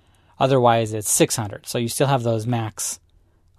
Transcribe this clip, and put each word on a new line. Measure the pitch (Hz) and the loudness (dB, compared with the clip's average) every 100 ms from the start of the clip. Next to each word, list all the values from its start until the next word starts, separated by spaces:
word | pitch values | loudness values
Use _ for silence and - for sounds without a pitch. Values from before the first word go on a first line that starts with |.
| _ _ _ - | _ _ _ -2
Otherwise, | 135 135 120 117 110 | 2 4 6 4 0
it's | 110 - | -4 -2
six | - 165 - | 0 2 0
hundred. | 107 117 - | -6 -8 -8
So | 127 | -4
you | 117 | -4
still | - 139 | 0 0
have | 135 | 0
those | 117 113 110 | 0 -2 -2
max, | 120 110 - - - _ _ _ _ _ | -4 -4 -8 -10 -10 _ _ _ _ _